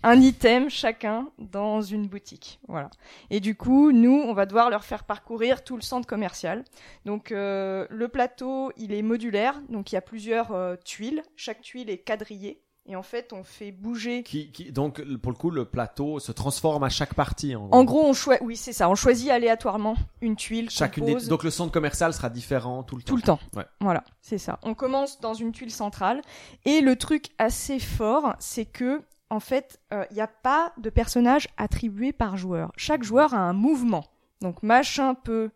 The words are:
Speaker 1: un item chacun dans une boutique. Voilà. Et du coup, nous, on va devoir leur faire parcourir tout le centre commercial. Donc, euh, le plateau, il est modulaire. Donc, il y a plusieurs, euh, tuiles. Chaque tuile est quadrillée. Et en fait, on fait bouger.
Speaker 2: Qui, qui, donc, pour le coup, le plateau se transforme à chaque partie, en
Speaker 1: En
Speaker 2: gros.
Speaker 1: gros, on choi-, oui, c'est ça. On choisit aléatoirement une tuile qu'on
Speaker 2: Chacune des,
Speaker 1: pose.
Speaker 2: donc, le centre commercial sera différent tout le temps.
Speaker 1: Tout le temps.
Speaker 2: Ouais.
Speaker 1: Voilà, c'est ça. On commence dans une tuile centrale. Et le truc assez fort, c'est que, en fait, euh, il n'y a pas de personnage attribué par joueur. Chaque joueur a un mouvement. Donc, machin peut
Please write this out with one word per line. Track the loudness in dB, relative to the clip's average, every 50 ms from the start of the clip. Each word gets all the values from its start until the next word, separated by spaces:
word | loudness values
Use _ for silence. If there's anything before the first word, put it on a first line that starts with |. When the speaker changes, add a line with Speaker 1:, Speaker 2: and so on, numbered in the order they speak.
Speaker 1:
un | 8 10 10 10
item | 10 10 8 6 4 6 6 6 4 0
chacun | -4 -2 -2 -4 -4 -2 -4 -4 -4 -4 -6 -8 _ -16
dans | -18 -10 -6 -4 -4 -2 -2 -2 -2
une | -4 -4 -6 -6 -6
boutique. | -8 -14 _ -18 -20 -20 -20 -20 -20 _ _ -12
Voilà. | -10 -10 -10 -10 -16 _ _ -20 -20 -20 -12 -4
Et | -4 -2
du | -2 -2 -4
coup, | _ 0 4 6 8 8 8
nous, | 8 8 8 8 6 6 4 0
on | 0
va | 0 0 2
devoir | 4 4 4 4
leur | 2 -2 -4
faire | -6 -10 -10 -6
parcourir | -8 -8 -8 _ -12 -4 -2 2 2 2 0 0
tout | -12 -12
le | -10 -8
centre | -6 -6 -6 -6 -4
commercial. | -4 -4 -4 -6 -6 -6 -6 -6 -6 -6 -8 _ _ -20 -20 -20 -20 _ _
Donc, | -8 -8 -8 _ -8
euh, | -6 -4 -4 -2 -2 -4 -4 -4 -4 -6 -6 -8
le | -6 -6 -6 -6
plateau, | -2 -4 -4 -4 -4 -10 -8 -8 -6 -6 -6 -8 -8 -12
il | -10 -8 -6
est | -4 -2
modulaire. | -2 -2 -2 -4 -4 -2 0 -2 -2 -2 -6 -12 -12
Donc, | -10 -10 -8 -6
il | -6
y | -6
a |
plusieurs, | -6 -8 -18 -16 -8 -4 -4 -4 -4 -4 -6
euh, | -6 -6 -6 -8 -10 _
tuiles. | -18 -14 -12 -8 -8 -8 -8 -10 _ _
Chaque | -16 -14 -14 -14 _
tuile | _ -18 -16 -14 -10 -10
est | -10 -10
quadrillée. | _ -6 -6 -6 -6 -12 -14 -14 -14 -14 -14 _ _ _ _ _ _ -12
Et | -12
en | -12 -12
fait, | -10 -10 -10 -10 _ -16
on | -16 -16
fait | -18 -18 -16 -16 -16 -16
bouger. | -12 -8 -8 -8 -6 -6 -4 -6 -6 -6
Speaker 2:
Qui, | -8 -8 -8 -10 -10
qui, | -14 -18 -16 -8
donc, | -4 -2 -2 -2 -4 -8 -10 -10 -10 -6
pour | -6 -6 -8
le | -4
coup, | -4 -4
le | -2 -2 -6
plateau | -4 -4 -4 -4 -6 -6 -6 -6 -6 -6 -8
se | -8 -10
transforme | -8 -4 -4 -4 -4 0 0 0 0 2 0
à | -2
chaque | 0 -2 -4 -4 0
partie, | -2 -2 -2 -2 -4 -4 -6 -6
en | -6 -2
Speaker 1:
En | 6 8 8 8
Speaker 2:
gros. |
Speaker 1:
gros, | 8 6 4 4
on | 4 4
choi-, | 2 4 2 2 2
oui, | 2 -4 -8
c'est | -10 -10 -12
ça. | -2 0 2 2
On | 4
choisit | 4 6 4 4 4 4 2
aléatoirement | 2 4 4 2 2 2 0 -4 -2 -2 -2 -2 -2 -2 -4 -6 _ -6
une | -4 -4 -2 -4
tuile | -6 -6 -6 -6 -6 -4
qu'on | -2
Speaker 2:
Chacune | -2 -2 -2 -2 -2 0
des, | 0 0
Speaker 1:
pose. | 0 0 0
Speaker 2:
donc, | -2 0 0
le | -4
centre | -4 -2 -4 -2 0
commercial | 0 0 0 -2 0 0 0 0
sera | -2 -6 -6
différent | -6 -8 -6 -4 -4 -2 -2 -4 -8 -8 -10
tout | -10 -12
le | -12
temps. | -4 -2
Speaker 1:
Tout | -2 2
le | 4
temps. | 4 2 2 0 -12 -12 -12
Speaker 2:
Ouais. | -12 _ _ _
Speaker 1:
Voilà, | 0 0 0 0 -2 _ _ _
c'est | _ -8 -8 -8
ça. | -6 -8 -10 -8 -6
On | -8 -6
commence | -4 -4 -2 0 -2 -2 -4 -6 _
dans | -8 -8 -8
une | -6 -6 -8
tuile | -8 -8 -12 -14
centrale. | -10 -8 -8 -8 -6 -2 -2 -2 -2 -2 -6 -12 -20 -20 -20 -20 -20 _ _
Et | 4 4 6
le | 6 6 4
truc | 4 0 -2 -2 -2 -2 -6 _ 0
assez | 0 0 0 -4 -6 -6 -4 -4
fort, | -4 -4 -4 -2 0 2 2 2 2 0 -4 -4
c'est | -8 -10 -8 -8 -8
que, | -8 _ -4 -2 -2 -2 -4 -6 _ _ _ _ _
en | -6 -6
fait, | -4 -2 -2 -2 -2 _ -20 _ _ _ -8
euh, | -8 -8 -6
il | -4
n'y | -6
a | -6 -6
pas | _ _ _ 2 2 2 2 0 -6 -8
de | -10 0
personnage | 2 2 0 2 2 2 4 6 6 4 2 -2 -6 -6
attribué | -4 -2 -2 -2 -4 -6 -4 -2 -4 -4 -2
par | _ -4 -4 -4 -6
joueur. | -4 -4 -4 -4 -4 -6 -8 -10
Chaque | -2 -2 -2 -2 0
joueur | 2 4 4 4 6 4
a | 0
un | 0 0
mouvement. | 0 2 2 2 2 2 2 0 0 -2 -4 _ _ _ _ _ _ _
Donc, | -8 -8 -6 -4 2
machin | 4 4 4 4 2 -2 0 0 0 0
peut | -2 _ -4 -2 -2 -2 -4 _